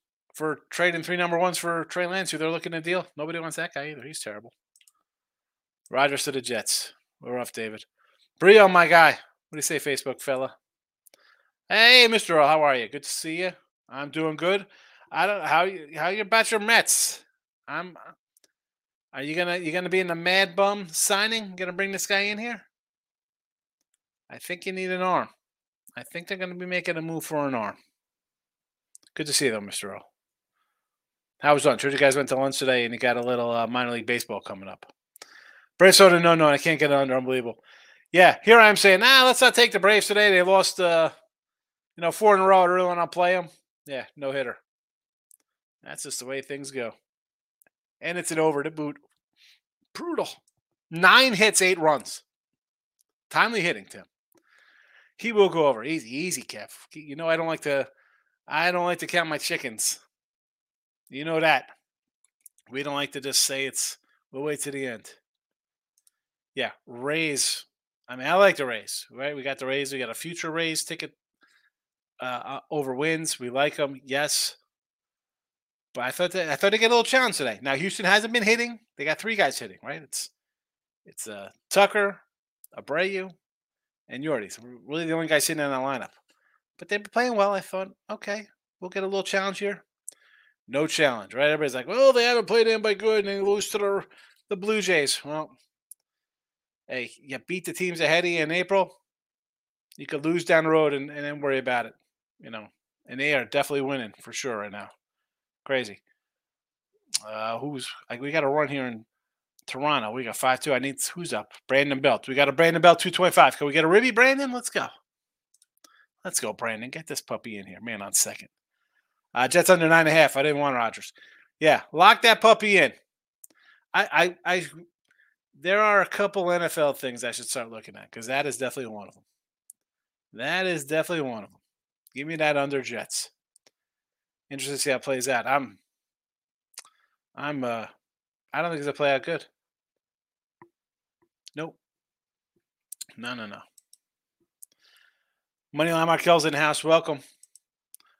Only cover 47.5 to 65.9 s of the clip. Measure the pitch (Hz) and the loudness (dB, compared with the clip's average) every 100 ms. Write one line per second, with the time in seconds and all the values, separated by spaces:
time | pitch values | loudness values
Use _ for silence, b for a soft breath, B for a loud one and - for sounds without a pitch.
47.5 | _ _ _ _ _ 160 175 - 160 160 | _ _ _ _ _ -10 -8 -4 0 0
48.5 | 143 147 156 147 147 _ _ _ _ b | 0 -4 -6 -10 -10 _ _ _ _ b
49.5 | b _ _ _ - 349 294 175 - _ | b _ _ _ -14 -8 -6 -8 -10 _
50.5 | _ _ _ - 165 185 226 262 196 214 | _ _ _ -14 0 4 6 4 2 2
51.5 | - 185 185 156 139 - - _ _ _ | 2 0 0 0 0 -4 -18 _ _ _
52.5 | _ _ _ _ _ _ _ - 156 202 | _ _ _ _ _ _ _ -4 0 0
53.5 | 226 170 110 95 107 87 _ _ _ b | 0 -4 -4 -10 -20 -20 _ _ _ b
54.5 | b b b b b b b 220 214 190 | b b b b b b b -2 2 4
55.5 | 165 147 113 123 160 113 131 180 131 113 | 4 0 0 -4 -8 -8 -8 -6 -8 -10
56.5 | 110 101 - - 156 151 143 165 165 165 | -16 -16 -20 -20 -20 -18 -8 -2 -2 -2
57.5 | 156 151 139 127 _ _ _ _ _ - | -4 -2 -2 -4 _ _ _ _ _ -6
58.5 | 151 175 180 175 170 160 175 165 147 - | -2 0 0 -2 -4 -4 -4 -2 -4 -6
59.5 | 170 127 107 - - _ _ _ _ _ | -6 -8 -6 -6 -6 _ _ _ _ _
60.5 | _ _ _ _ _ _ 131 156 160 160 | _ _ _ _ _ _ -12 -6 0 2
61.5 | 135 - _ _ _ _ _ _ _ - | 2 0 _ _ _ _ _ _ _ -20
62.5 | _ _ 131 143 143 139 143 135 127 - | _ _ -10 -6 -6 -6 -8 -4 -2 -2
63.5 | 135 135 - - - _ _ _ 135 147 | -4 -6 -6 -8 -10 _ _ _ -10 -8
64.5 | 143 147 139 131 110 - - _ _ _ | -6 -8 -8 -10 -10 -16 -20 _ _ _
65.5 | _ _ _ _ | _ _ _ _